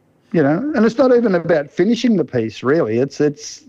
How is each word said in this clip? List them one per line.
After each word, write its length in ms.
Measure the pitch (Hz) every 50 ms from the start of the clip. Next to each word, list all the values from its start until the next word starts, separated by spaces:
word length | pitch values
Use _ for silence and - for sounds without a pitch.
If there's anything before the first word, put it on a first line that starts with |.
| _ _ _ _ _ _
you 100 | - 170 147
know, 280 | 139 151 175 254 294 311
and 100 | 247 214
it's 120 | 233 226 -
not 160 | 277 254 254
even 200 | 240 233 226 185
about 340 | 165 - 170 175 151 143 139
finishing 440 | - - 175 214 180 - - 240 220 180
the 80 | 147
piece, 380 | 127 - 123 113 110 - - -
really. 340 | 123 147 170 147 110 110 117
It's, 220 | 131 143 - -
it's, 440 | 147 147 147 - - - - - -